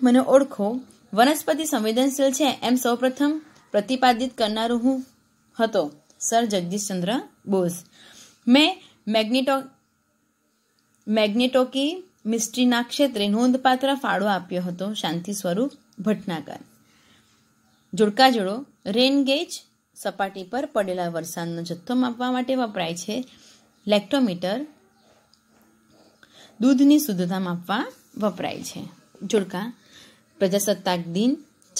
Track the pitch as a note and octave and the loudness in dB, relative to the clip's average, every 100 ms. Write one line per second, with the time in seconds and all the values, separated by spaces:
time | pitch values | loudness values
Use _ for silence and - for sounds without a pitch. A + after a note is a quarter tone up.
0 | B3+ B3 - C4 C4+ - G3+ B3+ - _ | 4 4 6 6 4 -2 -4 -4 -10 _
1 | _ F#3+ B3+ D#4 - D4+ D#4 B3 G#3+ A3+ | _ 2 4 2 0 -2 -2 -2 0 0
2 | C4+ C4+ C4+ C4 D4 - A3+ B3+ B3 A#3+ | 0 2 0 2 0 0 0 0 0 0
3 | B3+ B3+ C#4+ D#4 - - _ G#3 G3+ B3+ | 0 0 0 -2 -8 -20 _ -2 -2 2
4 | C4 A#3 C4 - G#3+ G#3+ A#3 A#3+ B3 C4 | 2 2 -2 -2 -2 -2 -2 0 0 0
5 | C4 _ _ _ _ - A3+ G#3+ D3 - | -4 _ _ _ _ -2 0 0 -2 -6
6 | _ - - A3+ A#3+ G3+ F3 G3+ G3+ F#3 | _ -10 -2 0 2 0 -2 -4 -4 -4
7 | F3 A#3+ - _ - F#3+ F3 F3 - _ | -2 -4 -6 _ -2 0 0 -2 -12 _
8 | - - - _ - B3+ D#4+ F#4 - _ | -20 -20 -20 _ 2 4 4 0 -12 _
9 | - A3 A3 C4 C4+ C4+ C4 _ _ _ | -4 -2 0 0 0 -2 -4 _ _ _
10 | _ _ _ _ _ _ _ _ _ _ | _ _ _ _ _ _ _ _ _ _
11 | - G#3+ G#3+ G#3+ B3+ B3+ B3+ C4+ C#4+ F4+ | -2 2 2 2 2 2 2 0 -2 -4
12 | - _ G#3+ A3+ A3+ - B3 A#3+ B3 - | -10 _ -4 -2 -2 0 2 2 0 0
13 | C#4+ A3+ G3+ G#3 B3 B3+ C4 B3+ C4+ C#4 | 0 0 0 2 2 4 2 2 0 0
14 | A#3 - G#3 F#3 F3 F3+ F3+ F3 F#3+ G#3+ | -2 0 0 -2 -4 -6 -6 -6 -6 -6
15 | F3 E3 F3 G3+ F3+ F3 C#4 - _ - | -4 -4 -6 -6 -4 -2 -2 -6 _ -8
16 | G3 F#3 - D#3+ C#3 - - _ _ _ | -4 -4 -4 -8 -8 -16 -18 _ _ _
17 | _ _ _ _ _ _ _ _ _ F3+ | _ _ _ _ _ _ _ _ _ 0
18 | G#3+ G#3 C4 A#3 F#3 A3 C#4+ _ F#3 G#3+ | 2 6 4 4 0 -4 -10 _ -4 2
19 | C4 C#4 C4 C#4 E4+ - - _ _ - | 2 2 2 0 -2 -10 -16 _ _ -12
20 | G3+ F#3+ G3 G3 F#3 A#3+ D4 A3+ G3 F3+ | -8 -6 -6 -8 -8 -6 -4 -2 -2 -2
21 | F3 E3 E3+ - E3+ E3+ E3+ F3 - B3 | -4 -4 -6 -6 -6 -6 -8 -10 -4 -2
22 | B3+ A#3 B3 B3+ B3+ C4 A#3 G#3 E3 F3 | -2 -2 -4 -2 -2 -2 -2 -4 -6 -6
23 | - A3 B3+ - - _ _ _ G3+ G#3 | -8 -8 -8 -16 -20 _ _ _ -2 0
24 | G3+ C#4 B3 F3 F3+ A3+ D4+ _ _ _ | 0 0 0 -2 -4 -6 -8 _ _ _
25 | _ _ _ _ _ _ _ _ _ _ | _ _ _ _ _ _ _ _ _ _
26 | _ _ - - - - A#3+ C4+ C#4 D4+ | _ _ -20 -20 -18 0 4 6 8 6
27 | D4+ F#3 F3+ F#3+ F#3 F3 F3 G#3 A#4 - | 4 -2 -2 -2 -4 -4 -4 -4 -4 -10
28 | _ - G#3 F3+ D#3+ - - - - - | _ -4 -4 -2 -6 -6 -10 -12 -14 -16
29 | _ - G3 A3 F#3 F3+ A3 - _ - | _ -14 -2 -2 -2 -6 -8 -12 _ -20
30 | - _ _ - G3 G3+ G3+ G3 F#3+ F3+ | -20 _ _ -4 0 0 0 -2 -2 -4
31 | E3+ E3+ A#3+ D4+ - _ _ | -2 0 0 0 -6 _ _